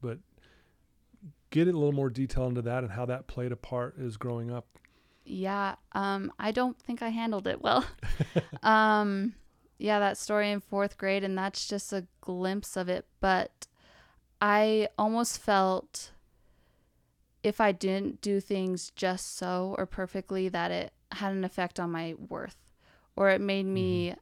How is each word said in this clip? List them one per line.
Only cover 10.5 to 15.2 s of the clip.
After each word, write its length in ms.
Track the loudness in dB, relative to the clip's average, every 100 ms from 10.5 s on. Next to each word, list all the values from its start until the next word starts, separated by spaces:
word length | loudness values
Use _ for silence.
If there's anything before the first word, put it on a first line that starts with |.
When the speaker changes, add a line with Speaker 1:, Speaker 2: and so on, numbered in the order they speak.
Speaker 2:
in 100 | 0
fourth 380 | -2 -2 -2 -2
grade, 240 | 0 0
and 160 | 0 -2
that's 300 | -2 -4 -6
just 240 | -6 -4
a 140 | -6 -6 _
glimpse 560 | -8 -2 -2 -2 -4 -6
of 120 | -2
it. 180 | -4 -4 _
But 460 | 2 2 2 -6 -20 _ _ -20 -20 _ _ _
I 480 | 4 6 6 4 2 2
almost 400 | 0 2